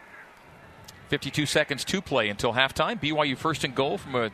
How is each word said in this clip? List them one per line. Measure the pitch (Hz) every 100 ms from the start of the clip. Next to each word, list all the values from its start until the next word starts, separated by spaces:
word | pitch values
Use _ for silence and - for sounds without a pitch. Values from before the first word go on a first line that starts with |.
| - - - - - - - - - - -
Fifty-two | 147 139 151 143
seconds | 156 151 135 -
to | 190
play | - 131 107
until | 101 123
halftime. | 117 135 - 160 208
B | 147
Y | 151
U | 147 127
first | 160 147
and | 147
goal | 127 139 196
from, | 143
uh, | 127 110